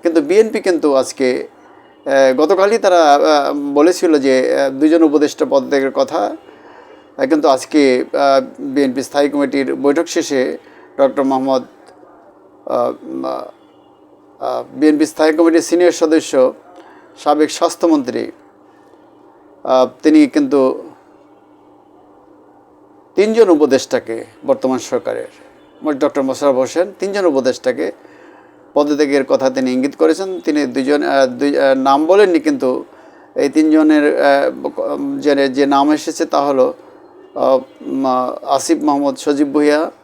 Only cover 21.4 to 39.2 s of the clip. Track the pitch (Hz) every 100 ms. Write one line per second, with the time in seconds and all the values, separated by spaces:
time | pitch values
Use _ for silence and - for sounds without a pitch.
21.4 | _ _ _ _ _ _ _ _ _ -
22.4 | _ _ _ _ _ - _ - 214 220
23.4 | 214 156 147 131 - 127 120 113 - -
24.4 | - 135 131 127 - 123 117 117 - -
25.4 | - _ _ _ 151 139 143 - 135 127
26.4 | 143 127 131 160 180 190 190 202 180 135
27.4 | 131 120 127 123 170 - - - - -
28.4 | - _ - - 147 147 151 139 135 135
29.4 | 131 131 131 127 139 - 160 160 190 180
30.4 | 170 151 139 123 131 147 143 139 135 123
31.4 | 143 139 139 135 135 139 156 196 202 165
32.4 | 147 139 131 131 - - - - - -
33.4 | 139 151 156 156 156 151 147 131 143 139
34.4 | 135 131 139 - 143 147 139 139 147 139
35.4 | 139 131 143 139 143 151 - 151 160 151
36.4 | 143 135 131 - - - - - - -
37.4 | 131 131 131 - - 135 135 127 127 -
38.4 | - 139 - 165 151 143 143 131